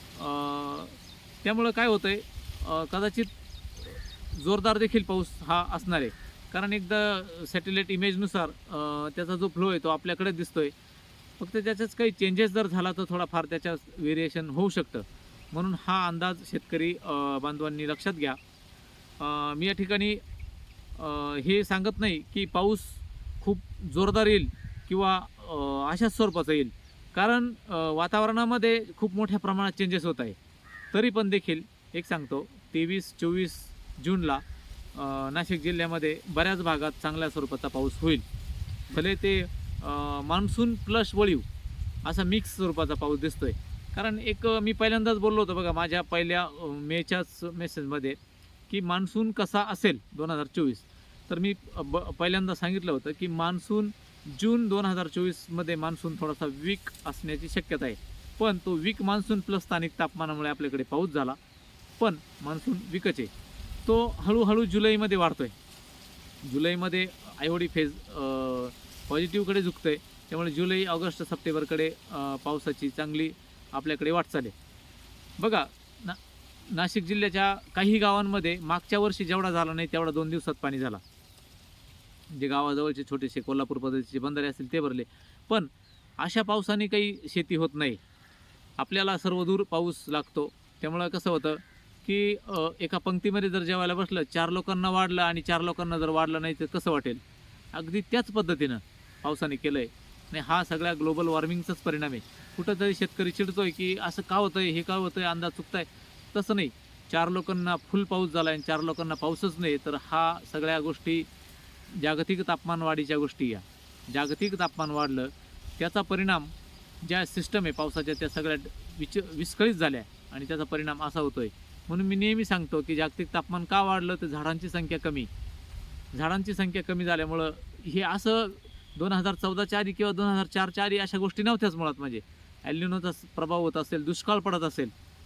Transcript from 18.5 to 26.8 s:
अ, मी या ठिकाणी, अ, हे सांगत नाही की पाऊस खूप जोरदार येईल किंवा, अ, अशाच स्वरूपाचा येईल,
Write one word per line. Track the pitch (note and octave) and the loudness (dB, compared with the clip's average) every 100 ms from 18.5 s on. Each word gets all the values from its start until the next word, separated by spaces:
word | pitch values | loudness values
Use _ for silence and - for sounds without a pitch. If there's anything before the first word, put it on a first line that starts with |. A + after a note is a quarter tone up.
| - - - - - - - | -20 -20 -20 -20 -20 -20 -6
अ, | D3 D3 D3 | -2 0 0
मी | D3 F#3 | 0 0
या | |
ठिकाणी, | G3 F#3+ G#3 G#3 G#3 - - - - - - - - | 0 0 2 2 0 -6 -12 -12 -14 -18 -20 -14 -10
अ, | D#3 D3 D3 D3 C3+ | -6 -4 -4 -2 2
हे | G3+ | 2
सांगत | G3+ F#3+ G3+ F#3+ | 4 2 0 0
नाही | G#3+ D#3+ - | 0 0 -2
की | G3 G3 | -4 0
पाऊस | - G3+ G#3+ - - - - - - | 2 4 2 -2 -12 -12 -10 -10 -4
खूप | - G3 - - F3+ | 0 0 -2 -10 -2
जोरदार | D3 G3 G#3 G#3 | 4 4 6 8
येईल | G#3 C#3 - - - - | 6 4 -2 -10 -12 -2
किंवा, | F#3 F#3+ F#3 F#3 - | 2 4 2 0 -12
अ, | F3 D#3 C#3 C#3 C#3+ | -8 -2 -2 0 0
अशाच | E3+ A3+ - | 2 2 4
स्वरूपाचा | G#3+ E3+ D3 | 2 4 2
येईल, | D3+ B2 - | 2 2 -4